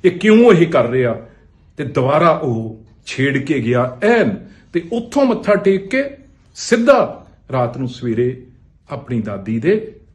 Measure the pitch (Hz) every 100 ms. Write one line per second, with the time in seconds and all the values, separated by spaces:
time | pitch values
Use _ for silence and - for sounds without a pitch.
0 | 185 180 214 220 240 175 165 139 117 127
1 | 120 113 - _ _ _ _ - 135 135
2 | 127 143 170 147 147 113 110 - - _
3 | - - 139 139 - 143 113 120 127 -
4 | 208 233 139 95 - - _ 170 170 233
5 | 233 285 269 214 - 202 196 190 190 262
6 | 277 - - _ _ - - 226 240 254
7 | 156 - - _ _ 131 120 127 127 -
8 | 123 113 123 127 - _ _ _ _ 143
9 | - 120 107 98 95 113 143 214 - -
10 | _